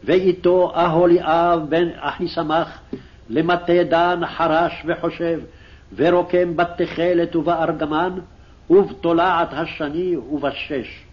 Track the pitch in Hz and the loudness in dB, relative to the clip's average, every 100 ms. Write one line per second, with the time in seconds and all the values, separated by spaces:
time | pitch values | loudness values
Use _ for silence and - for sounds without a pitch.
0 | 131 185 190 175 180 180 180 165 175 165 | 2 2 2 2 2 4 2 2 2 4
1 | 175 175 156 165 175 170 151 160 175 - | 4 4 4 2 2 0 0 0 0 -4
2 | 143 - 170 - 156 160 160 - - - | -8 -6 -6 -4 -2 -2 -2 -10 -14 -14
3 | - - - 151 165 175 175 175 175 165 | -14 -20 -6 -2 0 0 2 2 4 2
4 | 175 175 165 - 165 160 170 - 156 160 | 2 0 -6 -2 0 2 0 -4 -8 -4
5 | 170 160 170 160 - - - - - 101 | -6 -4 -4 -4 -8 -20 -20 -20 -18 -2
6 | 160 175 175 180 175 160 170 - 165 - | 2 2 2 0 0 0 -4 -2 -6 -2
7 | 175 175 170 170 151 165 160 143 151 156 | 0 0 0 -2 0 0 -2 -2 -4 -2
8 | 185 185 175 - - - - 185 190 - | -2 -6 -12 -20 -20 -20 4 4 4 -2
9 | 170 170 185 170 170 135 165 - 147 156 | 0 2 2 2 0 -4 -8 -6 -6 -4
10 | 185 165 120 147 139 - - 139 107 - | -2 -4 -4 -4 -4 -6 -6 -6 -8 -16
11 | - | -20